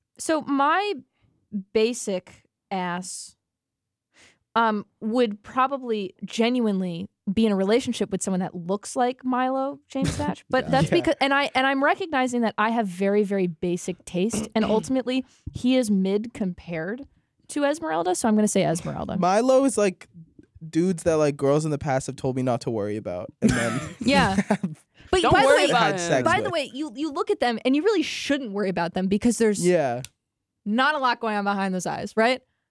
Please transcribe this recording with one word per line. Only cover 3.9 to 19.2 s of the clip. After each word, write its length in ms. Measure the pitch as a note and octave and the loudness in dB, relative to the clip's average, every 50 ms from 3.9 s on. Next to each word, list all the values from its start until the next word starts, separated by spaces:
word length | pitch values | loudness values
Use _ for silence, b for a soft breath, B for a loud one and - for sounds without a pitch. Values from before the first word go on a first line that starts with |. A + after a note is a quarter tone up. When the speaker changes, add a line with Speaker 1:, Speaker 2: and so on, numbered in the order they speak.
| _ _ _ _ b b b b b b b _ _ | _ _ _ _ b b b b b b b _ _
Speaker 1:
um, 300 | A3+ A#3 A3 G#3+ G#3 - - _ _ | 0 0 0 0 -2 -6 -10 _ _
would 420 | G#3+ G#3+ A3 B3+ A#3+ G#3+ G#3 - _ | -6 -2 0 2 0 0 -2 -8 _
probably 720 | - - C4 B3+ C4+ C#4 C4 C4 A#3+ A3 G#3+ G3 - - _ G3+ | -6 -2 -2 0 0 -2 -6 -4 -4 -4 -4 -4 -8 -10 _ -14
genuinely 840 | - - A3+ A3+ A#3+ B3+ B3+ A3+ G#3+ G3 F#3 F#3 F3+ E3+ E3 G3 - _ _ _ G3+ | -8 -2 0 0 2 2 0 0 0 0 0 -2 -4 -6 -8 -10 -12 _ _ _ -4
be 140 | F3+ A3 A3+ | 0 2 2
in 60 | G#3+ | 2
a 40 | G3+ | 4
relationship 540 | F#3+ F#3+ G3 A3+ C4+ B3+ B3 A3+ - G3+ - | 2 2 2 2 2 2 -2 -2 -4 -2 -2
with 140 | F#3+ F3+ - | -2 -4 -2
someone 160 | G3+ F#3+ F3+ | -2 -2 -2
that 160 | F#3+ - - | -2 -4 -6
looks 400 | F3+ E3 F3 G3 G#3 - - - | -8 -4 -4 -4 -4 -6 -6 -2
like 280 | C4+ B3 B3 B3+ - - | 0 0 0 -2 -4 -4
Milo 560 | B3+ B3+ B3 B3+ B3+ C4 C4+ C4+ C#4 C#4+ C#4 _ | -4 -2 0 0 -2 -2 -2 -4 -4 -8 -10 _
James 220 | _ - C4+ C4+ - | _ -6 -2 -2 -2
Speaker 2:
<laughs> 60 | - | -2
Speaker 1:
Thatch. 300 | - D4 - C#4+ - - _ | -2 -4 -4 -6 -8 -6 _
But 160 | - C4 B3+ | -2 -2 0
Speaker 2:
Yeah. 40 | - | 2
Speaker 1:
that's 160 | - - - | 2 2 2
Speaker 3:
Yeah. 60 | - - | 2 2
Speaker 1:
because, 200 | E4+ - - C#4+ - | 2 2 2 0 0
and 120 | C4+ C4+ C#4 | 0 2 2
I, 180 | C#4 C#4+ - - | 2 0 0 0
and 140 | C4 C4 | 0 2
I'm 160 | C4+ C#4 C4+ C#4 | 2 2 2 2
recognizing 580 | D4+ F#4 - F#4+ E4+ D4+ C4 B3+ B3+ B3 A#3+ | 2 2 0 -2 -2 0 0 0 0 0 0
that 140 | A#3 G#3 - | 0 0 0
I 120 | - G#3+ A3+ | 0 0 0
have 180 | A3+ A#3+ A3 | 0 0 0
very, 360 | F#3+ F3 F3+ G3+ G3 G3+ G#3 G#3 | -2 -2 0 0 2 4 2 2
very 240 | F#3+ G3+ G3 F#3 | 2 0 0 0
basic 560 | F3+ D#3+ - - F3 F3 F3+ - - F3 - _ | -2 -2 -4 -2 -2 -2 -2 -4 -8 -8 -8 _
taste, 420 | - - F3 F#3 A#3 A3 G#3 A3 - - | -6 -2 -2 0 0 0 -2 -4 -2 -2
and 80 | A3 G#3+ | 0 0
Speaker 2:
<clears throat> 0 | |
Speaker 1:
ultimately 600 | G3+ G#3 A3 - - C4 C4 - A#3+ B3+ C4 B3+ b b b b - - | 2 2 0 0 0 -2 -2 0 0 -2 -2 -4 b b b b -14 -10
he 220 | - - B3 C4 | -2 0 2 4
is 160 | B3+ B3 G#3 | 4 4 4
mid 420 | G#3 F#3+ F#3 F#3+ G3 G#3 A3 A#3+ - | 2 2 2 2 0 0 -2 -4 -6
compared 720 | - G#3+ F#3 F3 - - E3+ E3+ D#3+ D#3+ F#3 A3+ C4+ C#4 - _ _ _ _ _ _ _ - | -6 -6 -6 -6 -8 -12 -10 -8 -6 -6 -6 -8 -10 -12 -18 _ _ _ _ _ _ _ -8
to 160 | - D4 C#4+ | -4 -2 0
Esmeralda, 500 | C#4+ D4+ E4 E4 D#4 D#4 E4 E4 F4+ F4+ | 0 0 -2 -4 -4 -2 -2 0 0 0
so 120 | - - | 0 2
I'm 80 | A3+ G#3+ | 2 4
gonna 120 | G#3+ G#3+ | 4 2
say 160 | G#3 - G3 F3 | 2 2 2 2
Esmeralda. 540 | D3+ E3 E3+ - D3+ C#3+ - - - - | 2 0 -2 -4 -8 -8 -8 -8 -6 -2
Speaker 3:
Milo 460 | F3 | 0